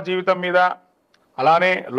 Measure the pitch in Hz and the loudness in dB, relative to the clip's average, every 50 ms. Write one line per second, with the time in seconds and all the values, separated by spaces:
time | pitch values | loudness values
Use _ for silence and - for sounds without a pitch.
0 | 185 180 185 185 185 190 185 180 180 180 175 180 180 180 - - _ _ _ _ | 0 -2 -4 -4 -2 -2 -2 -2 -2 0 2 2 2 2 0 -4 _ _ _ _
1 | _ _ _ _ _ _ _ - 131 156 165 170 175 185 185 196 - - 123 | _ _ _ _ _ _ _ -2 2 2 4 4 2 2 0 -2 -4 -4 0